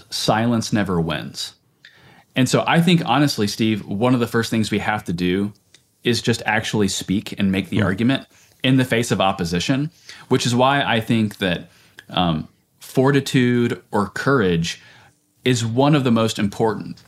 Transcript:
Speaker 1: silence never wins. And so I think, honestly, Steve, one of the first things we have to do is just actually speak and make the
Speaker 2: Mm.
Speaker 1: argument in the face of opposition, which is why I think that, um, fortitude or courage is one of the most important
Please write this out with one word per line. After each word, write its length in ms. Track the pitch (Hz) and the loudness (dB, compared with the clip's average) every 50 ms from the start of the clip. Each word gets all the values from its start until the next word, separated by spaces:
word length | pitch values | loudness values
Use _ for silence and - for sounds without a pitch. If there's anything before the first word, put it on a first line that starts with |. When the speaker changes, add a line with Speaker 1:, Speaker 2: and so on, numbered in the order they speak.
| - - - | -18 -12 -10
Speaker 1:
silence 580 | - - - 117 107 117 120 120 113 117 - - | -4 -2 0 0 2 2 0 0 -2 -2 -2 -2
never 260 | 110 101 92 92 85 | -2 -2 0 -2 -2
wins. 520 | 82 80 78 65 58 69 - - - - - _ _ _ _ _ - - _ _ - - - - _ _ - | -2 -2 -4 -6 -8 -10 -12 -12 -12 -12 -14 _ _ _ _ _ -20 -20 _ _ -20 -20 -20 -20 _ _ -2
And 120 | - 131 - | 0 0 2
so 160 | - 123 104 | 2 0 0
I 160 | - 139 170 | 2 2 2
think, 200 | 170 180 180 165 165 | 4 4 4 2 2
honestly, 420 | - 117 139 147 139 - - 107 101 | 2 2 2 2 2 0 -2 -2 -2
Steve, 380 | - - 117 110 110 101 - | -2 0 0 0 0 -2 -4
one 280 | - 101 98 117 127 131 | -6 -4 0 2 2 2
of 60 | 123 | 2
the 80 | 117 110 | 0 0
first 220 | - 117 113 - | 0 -2 -2 0
things 220 | 123 113 110 101 | 0 -2 -2 0
we 80 | 110 101 | -2 -4
have 240 | 95 110 107 104 - | -2 -2 -4 -4 -4
to 80 | - 92 | -6 -4
do 400 | 82 90 90 90 98 101 101 104 _ _ _ _ _ _ _ _ _ - | -2 0 0 0 0 -2 -4 -6 _ _ _ _ _ _ _ _ _ -2
is 180 | 123 120 113 | 0 0 0
just 200 | - - 113 - - | 0 -2 -2 -2 -2
actually 420 | - 107 113 110 - - 110 101 98 | -2 -2 -2 -2 -2 0 0 0 0
speak 480 | - - - - 95 107 - - - - | 0 -4 -4 -2 -2 -2 -4 -6 -4 -2
and 140 | 101 95 | 0 0
make 180 | 95 95 98 - | 0 0 -2 -2
the 100 | 95 92 | 0 0
Speaker 2:
Mm. 40 | 87 | 0
Speaker 1:
argument 400 | 85 95 95 120 123 135 - - - _ _ _ _ _ _ - | 0 0 0 0 0 0 -2 -4 -10 _ _ _ _ _ _ 0
in 140 | 131 135 131 | 2 4 4
the 80 | 127 | 2
face 260 | 127 123 117 120 - | 2 0 0 0 0
of 80 | 120 95 | 0 2
opposition, 680 | 95 95 98 - 92 82 85 87 - - 135 131 147 156 - _ _ - - - - - | 2 2 0 0 -2 -2 -2 -2 0 0 -2 -2 -2 -6 -8 _ _ -20 -20 -12 -4 0
which 160 | 123 131 - | 0 0 0
is 100 | 123 120 | 0 2
why 260 | 120 127 135 139 143 | 2 4 4 2 2
I 200 | 117 87 117 113 | 2 0 0 0
think 360 | 110 - 123 113 107 104 - - | 0 0 0 0 0 0 -2 -2
that, 320 | 101 92 87 - - - _ _ _ _ _ - - - | -2 -2 -2 -2 -6 -12 _ _ _ _ _ -20 -14 -6
um, 380 | - 90 90 87 80 78 - - _ _ _ _ _ _ | -2 -2 0 0 0 -2 -4 -8 _ _ _ _ _ _
fortitude 1000 | - - - 135 131 135 143 139 135 - - 135 123 123 123 120 120 120 120 - - _ | -16 -6 0 2 2 4 4 2 0 0 2 2 2 4 2 2 2 0 -2 -6 -8 _
or 160 | - 107 101 98 | -2 -2 -2 -2
courage 760 | - - - 135 139 135 104 92 87 82 82 85 - - - - - - - - _ _ _ _ _ _ - | -4 -4 0 2 2 2 2 2 2 0 0 -2 -6 -10 -14 -20 -20 -20 -20 -20 _ _ _ _ _ _ -2
is 200 | 127 127 113 117 | 0 0 0 -2
one 300 | 113 113 123 135 143 156 | -2 0 2 2 4 4
of 80 | 147 131 | 2 2
the 80 | 131 | 2
most 280 | 113 113 113 110 - - | 2 2 2 0 -2 -2
important 600 | 107 101 - - 117 110 104 101 90 87 82 - - | -4 -4 -2 0 -2 -2 -2 -4 -8 -12 -14 -16 -14